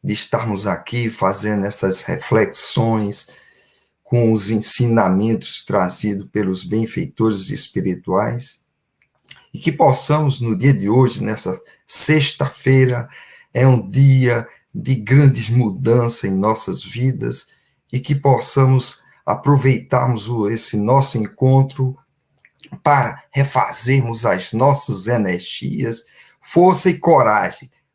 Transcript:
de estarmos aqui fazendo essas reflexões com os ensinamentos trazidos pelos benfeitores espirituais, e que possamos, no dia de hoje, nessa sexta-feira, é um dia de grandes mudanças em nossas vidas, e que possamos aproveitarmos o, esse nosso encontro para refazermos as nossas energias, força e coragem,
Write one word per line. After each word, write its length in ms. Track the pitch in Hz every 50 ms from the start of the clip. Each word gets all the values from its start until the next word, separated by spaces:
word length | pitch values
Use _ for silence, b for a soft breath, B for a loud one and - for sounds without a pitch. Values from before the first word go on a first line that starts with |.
| -
de 100 | 101 104
estarmos 540 | - - - - 110 117 113 104 95 101
aqui 420 | 101 90 - - - 120 123 117 110
fazendo 560 | - - - 95 95 - 104 107 107 101 98
essas 380 | 101 101 - - 95 92 - -
reflexões 1300 | - 87 80 - - - 82 - - - - - - - - 113 113 113 110 107 101 104 - - b b b b b b b b b b b b b b b _
com 280 | _ 127 120 117 113
os 200 | 110 107 - -
ensinamentos 1120 | 113 107 107 - - - 127 120 117 113 101 92 92 95 107 113 113 101 - - - - -
trazidos 640 | - 98 101 92 90 - - - 107 104 95 98 -
pelos 320 | _ 104 101 95 92 92 -
benfeitores 880 | 87 101 110 113 113 - - 87 - _ - 110 110 104 95 92 95
espirituais, 1120 | 147 - - - - 101 85 95 90 90 _ - 90 98 107 117 120 123 123 - - _ _ _ _ _ _ _ _ _ _ _ _ _ _ B B B B B
e 60 | -
que 140 | - - 160
possamos, 680 | 143 - 170 143 131 - - - 151 156 156 139 135 -
no 160 | 120 113 107
dia 180 | 90 117 143 139
de 140 | 98 95
hoje, 360 | 101 110 127 131 117 - - 104
nessa 360 | 104 107 - - - 92 - b b b b b
sexta-feira, 1200 | - - - - - 156 156 139 - - - 143 135 - - - 135 135 131 131 123 123 120 120 B B B B B B B B B
é 140 | _ 120 127
um 240 | 135 127 117 98 95
dia 580 | 104 131 139 139 135 131 127 123 120 117 117 B B B B B _
de 180 | 110 113 - 135
grandes 560 | 113 104 101 131 143 147 139 131 120 110 104
mudanças 760 | 117 123 120 107 95 90 92 110 117 123 117 117 117 - -
em 100 | 98 95
nossas 480 | 95 98 107 110 - - - 90 - -
vidas, 720 | 92 95 117 123 135 131 - 113 113 - - - b b b b b b b b _
e 80 | - 131
que 140 | - - 147
possamos 880 | 139 - 143 131 120 - - - 135 135 131 131 127 123 - - b b b b b b
aproveitarmos 1000 | - 104 - - 139 143 135 - 135 127 - - _ - 123 123 127 123 107 104
o, 220 | 110 120 113 104 101
esse 260 | 117 113 - - -
nosso 420 | 104 104 110 131 139 135 - -
encontro 800 | 127 107 107 - - 135 131 131 135 135 135 - - 131 127 135 _ _ _ _ _ _ _ _ _ _ _ _ _ - - - - _
para 400 | 151 147 135 120 113 - - _ _
refazermos 960 | _ 139 139 135 - 131 101 - - - - 123 135 135 117 117 117 113 -
as 260 | 113 92 95 - -
nossas 560 | - 110 131 143 139 139 - - 107 95 92
energias, 960 | 110 123 117 104 92 90 87 - - - - - - - - - 113 113 - - b b b b b b b
força 480 | - - - 165 180 185 180 - - 190
e 100 | 170 -
coragem, 720 | - 170 160 139 120 110 107 104 92 90 - - - - _ _ _ _